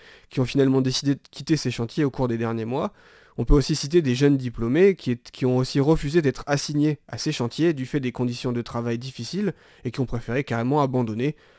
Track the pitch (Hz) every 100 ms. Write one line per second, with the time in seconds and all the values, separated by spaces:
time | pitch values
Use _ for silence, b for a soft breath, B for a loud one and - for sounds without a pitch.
0 | B B B - 123 139 135 135 131 127
1 | 139 135 - - 143 156 127 117 117 -
2 | 143 - 127 117 117 113 113 135 202 b
3 | b b b - 117 143 131 151 139 175
4 | 143 123 143 139 127 - 117 147 196 185
5 | - 123 - - 127 127 127 143 139 160
6 | 143 170 143 123 - 143 - 147 151 143
7 | - 117 156 147 120 - 170 143 127 147
8 | 127 - 123 120 131 120 113 120 120 117
9 | 131 - 117 175 202 b b b 123 127
10 | 123 117 117 127 143 117 120 147 139 127
11 | 113 110 139 b b